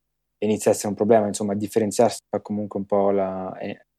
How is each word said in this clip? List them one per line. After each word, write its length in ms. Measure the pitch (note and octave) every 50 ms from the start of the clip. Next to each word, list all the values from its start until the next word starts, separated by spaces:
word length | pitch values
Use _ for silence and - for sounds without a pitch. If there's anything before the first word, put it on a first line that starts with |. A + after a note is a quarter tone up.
| _ _ _ _ _ _ _ _ G#2
inizia 260 | G#2+ G#2+ - - A2+
a 40 | G2+
essere 140 | - - G#2+
un 60 | G2
problema, 320 | - G#2+ G#2 A#2 A2 G#2
insomma, 280 | G#2 G2 - G#2+ G2+ G2+
differenziarsi 640 | G#2 G#2 G2+ - D3+ A2 G2+ - - A#2+ G#2 - - - _
fa 120 | - G2+
comunque 380 | - - G#2 G#2 G#2+ G2+ - G2+
un 60 | G2
po' 240 | - G#2+ G2+ G2 G2+
la, 440 | G2 G2+ F#2+ F#2+ F#2+ F#2 F#2 F#2 - -
è, 200 | G#2 G2+ G#2 - _ _ _